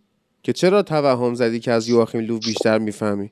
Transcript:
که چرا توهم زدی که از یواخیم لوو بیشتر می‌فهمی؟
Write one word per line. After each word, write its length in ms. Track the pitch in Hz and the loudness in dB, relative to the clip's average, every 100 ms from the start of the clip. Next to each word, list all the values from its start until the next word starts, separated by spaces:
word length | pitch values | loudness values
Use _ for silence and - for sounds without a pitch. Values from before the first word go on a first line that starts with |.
| _ _ _ _ | _ _ _ _
که 100 | - | -6
چرا 280 | - 180 202 | 0 2 2
توهم 520 | 190 156 143 123 123 | 2 0 2 2 0
زدی 260 | 120 117 117 | 0 0 0
که 120 | 123 | 0
از 180 | 117 117 | 0 2
یواخیم 320 | 117 113 117 | 2 2 -2
لوو 180 | 113 113 | -4 -4
بیشتر 380 | 113 107 113 110 | -4 -2 2 2
می‌فهمی؟ 540 | 107 104 107 101 104 | 0 -4 -4 -4 -6